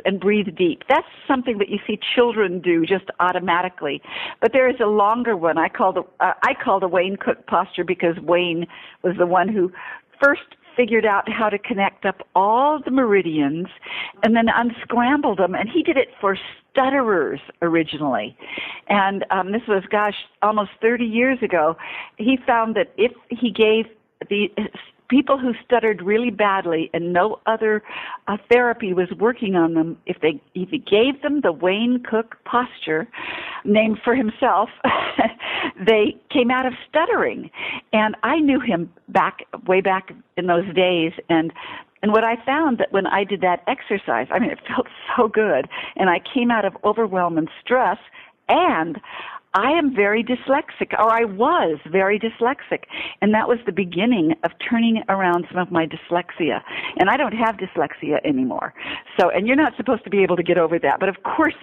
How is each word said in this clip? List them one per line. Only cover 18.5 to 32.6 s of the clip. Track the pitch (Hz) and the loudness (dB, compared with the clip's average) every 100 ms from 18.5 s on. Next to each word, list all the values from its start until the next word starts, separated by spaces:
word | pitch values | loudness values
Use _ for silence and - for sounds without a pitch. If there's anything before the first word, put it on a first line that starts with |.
| - - - - | -12 -12 -10 -2
And, | 202 196 196 - | 0 0 -2 -2
um, | 190 185 | -2 -2
this | 214 233 | -4 -2
was, | 196 185 | -2 0
gosh, | 208 208 202 - _ | 0 0 -4 -12 _
almost | 208 214 196 - | 0 0 -2 -2
thirty | 226 240 | 0 0
years | 233 226 262 254 | 0 0 2 0
ago. | 208 175 151 165 - - - - | 0 2 2 0 -8 -16 -14 -4
He | 220 262 262 | 0 0 2
found | 233 226 214 | 0 2 0
that | 170 - | -2 0
if | 233 - - | 0 -2 -14
he | 233 240 | -4 -2
gave | 190 220 220 220 - _ - - | 2 4 4 0 -10 _ -16 -4
the | 202 208 - 214 - - _ - | -2 -2 -4 -8 -10 -20 _ 0
people | 240 254 277 | 2 4 0
who | 247 226 | 0 -4
stuttered | - 240 220 190 | 0 2 2 0
really | 180 220 247 | 0 0 0
badly | 202 208 196 175 160 160 | 0 0 0 0 -2 -2
and | 165 170 | -4 0
no | 175 214 - | 2 0 0
other, | - 220 220 214 - - - - - | -2 0 0 -2 -4 -14 -14 -12 -8
uh, | 202 - | -6 4
therapy | 240 240 233 202 | 4 4 0 -2
was | 185 180 160 | -2 -2 0
working | 214 247 208 185 | 0 0 0 2
on | 165 | 2
them, | 165 165 - - | 2 -2 -4 -10
if | 180 | -2
they, | 156 143 - | -2 -2 -8
if | 185 180 | -8 -6
he | 147 | -6
gave | - 202 254 277 | 0 2 2 0
them | 294 294 | -2 0
the | 202 | 0
Wayne | 170 180 202 240 247 247 | 0 0 0 0 -2 -2
Cook | 220 226 - | -4 -4 -10
posture | - 240 | -4 -2